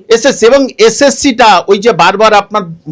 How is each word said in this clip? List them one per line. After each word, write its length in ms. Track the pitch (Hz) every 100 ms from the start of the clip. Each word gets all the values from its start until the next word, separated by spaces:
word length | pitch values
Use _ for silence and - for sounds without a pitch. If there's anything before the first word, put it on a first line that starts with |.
| -
এসএসসি। 300 | 226 277 262 220
এবং 100 | 277 262 - 220
এসএসসিটা 640 | 214 277 - 285 226 226 180 180
ওই 80 | 202
যে 80 | 220 170
বারবার 300 | 170 196 220 208
আপনার 200 | 202 208 175 165 -